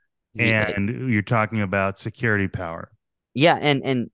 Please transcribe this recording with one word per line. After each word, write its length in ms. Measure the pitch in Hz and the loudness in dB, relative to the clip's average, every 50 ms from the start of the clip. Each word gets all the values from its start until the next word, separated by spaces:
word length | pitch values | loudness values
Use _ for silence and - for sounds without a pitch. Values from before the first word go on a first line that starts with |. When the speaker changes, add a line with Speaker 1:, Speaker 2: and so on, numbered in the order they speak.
| _ _ _ _ _ _ _ | _ _ _ _ _ _ _
Speaker 1:
Yeah. 360 | 113 120 117 113 110 107 104 | 0 2 2 2 2 0 0
Speaker 2:
And 400 | 101 101 98 104 127 123 127 131 | -2 -2 -4 -4 -4 -4 -2 0
you're 100 | 113 104 | 0 0
talking 400 | 98 - 120 113 107 104 113 107 | 0 0 0 0 0 0 0 -2
about 360 | 104 92 98 98 95 98 95 | -2 0 0 0 0 0 -4
security 520 | - - 110 - - 123 117 107 101 98 90 | -6 -10 -12 -8 -4 0 0 2 2 0 -2
power. 420 | - - 90 82 82 85 - - _ _ _ _ _ _ _ _ _ | -4 -6 -8 -8 -10 -12 -14 -16 _ _ _ _ _ _ _ _ _
Speaker 1:
Yeah, 240 | 127 147 170 147 104 | 4 4 4 4 4
and, 220 | 117 147 143 131 - | 4 2 2 2 0
and, 280 | 135 135 123 110 - | -2 -2 -2 -2 -4